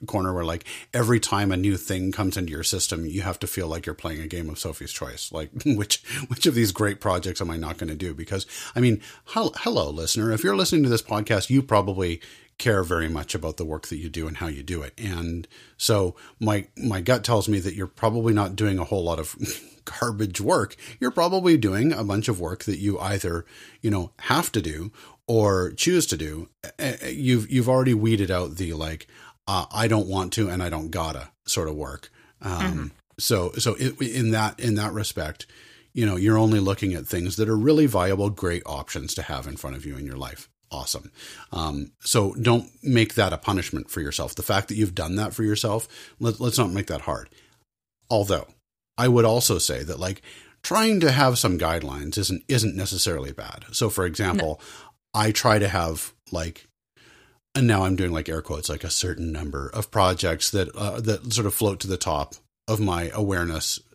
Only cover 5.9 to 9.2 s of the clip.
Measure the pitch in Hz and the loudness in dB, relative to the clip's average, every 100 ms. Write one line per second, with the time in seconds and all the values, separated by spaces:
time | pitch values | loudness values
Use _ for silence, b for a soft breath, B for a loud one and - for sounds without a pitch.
5.9 | - B 131 139 123 170 120 110 92 104 | -2 B -8 -6 0 2 4 2 2 0
6.9 | 98 104 90 92 85 87 82 82 80 82 | 0 -2 0 -2 -4 -4 -4 -6 -6 -6
7.9 | 78 90 73 80 95 - B B 123 123 | -6 -6 -8 -6 -6 -6 B B 2 4
8.9 | 107 B B | 4 B B